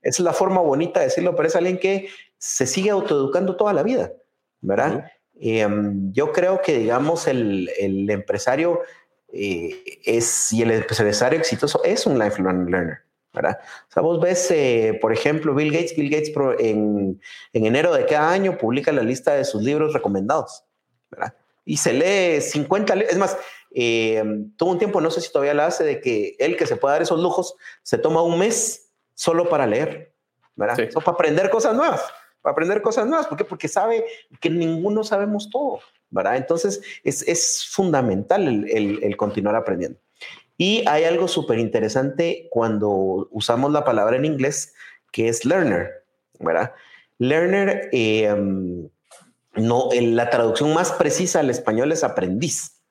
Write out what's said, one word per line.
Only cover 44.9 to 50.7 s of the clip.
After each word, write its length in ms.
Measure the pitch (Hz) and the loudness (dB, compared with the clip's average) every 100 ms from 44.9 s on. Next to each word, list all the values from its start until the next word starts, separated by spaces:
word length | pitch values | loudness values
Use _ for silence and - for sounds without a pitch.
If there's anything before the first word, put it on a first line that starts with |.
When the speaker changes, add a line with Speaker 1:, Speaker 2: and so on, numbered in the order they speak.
| - _ | -20 _
Speaker 1:
que 160 | - 113 | -2 -2
es 180 | 113 127 | 0 0
learner, 580 | 185 151 87 85 - _ _ _ _ | 2 2 0 -4 -12 _ _ _ _
¿verdad? 340 | 80 82 120 - - - _ _ | -2 0 -2 -8 -20 -20 _ _
Learner, 720 | 123 156 175 196 196 190 - | 0 2 2 2 0 -2 -2
eh, 440 | 127 110 110 107 104 101 95 92 87 82 _ _ - _ _ _ | 0 2 2 2 2 0 -2 -4 -8 -12 _ _ -20 _ _ _
no, 360 | - 113 120 127 | -2 2 2 2
el, 240 | 123 120 117 | 2 2 2
la 140 | 120 | 2
traducción 440 | 120 113 - 147 | 2 2 2 2